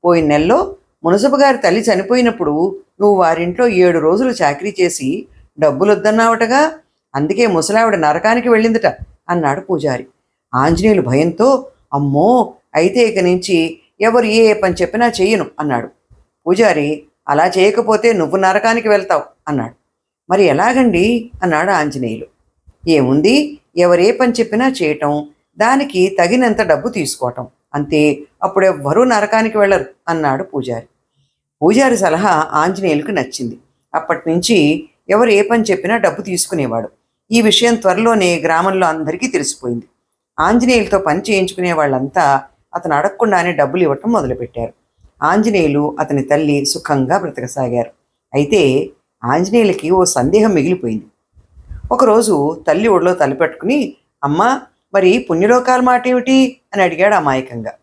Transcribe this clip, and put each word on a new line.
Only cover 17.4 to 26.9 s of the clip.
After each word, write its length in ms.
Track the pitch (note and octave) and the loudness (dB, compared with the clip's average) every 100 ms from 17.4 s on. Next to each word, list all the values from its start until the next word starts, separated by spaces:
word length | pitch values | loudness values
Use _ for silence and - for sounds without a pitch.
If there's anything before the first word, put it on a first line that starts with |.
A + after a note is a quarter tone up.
| F3+ | 0
చేయకపోతే 680 | F#3 G3 G3 A3 G#3+ A#3 | 2 2 2 0 2 2
నువ్వు 240 | A3 - F#3+ | 0 0 0
నరకానికి 520 | F#3+ G3 A3 A#3 A3 | 0 2 0 0 0
వెళ్తావు," 320 | G3+ F#3+ D#3+ - _ - | 0 0 -4 -4 _ -6
అన్నాడు. 260 | C#3+ A2+ _ _ _ _ _ - | -6 -6 _ _ _ _ _ -2
"మరి 140 | F#3+ | 2
ఎలాగండి?" 880 | F3+ C#3+ G#3+ B3+ A#3+ F3 G#3 A#3+ A3+ - | 2 2 0 2 2 2 0 -2 -6 -6
అన్నాడు 280 | F3+ D3+ F#3 | -2 0 0
ఆంజనేయులు. 540 | F3+ D3 C3+ A#2+ A#2 - _ _ _ _ _ E3+ | 0 -2 -4 -6 -8 -12 _ _ _ _ _ 0
"ఏముంది, 680 | D#3 B2+ C#3+ F3+ C#4 D4 - _ E3+ | 2 4 2 2 2 -2 -10 _ 0
ఎవరే 340 | F3 F3 G3 | 2 4 2
పని 200 | A#3+ B3 | 2 -2
చెప్పినా 360 | A#3+ A3+ G#3+ C4 | 0 -2 0 -2
చేయటం, 600 | C4 D#3+ D3+ D3 D3 D3 _ _ - | 0 -4 -2 -2 -4 -6 _ _ -2
దానికి 600 | A3 C#4 C#4 F#3 F#3 F#3+ | 0 2 0 0 0 2
తగినంత 420 | E3+ B3 B3 G3+ | 2 2 2 0
డబ్బు 280 | E3 C#3+ | 0 0
తీసుకోవటం, 580 | C3+ | 0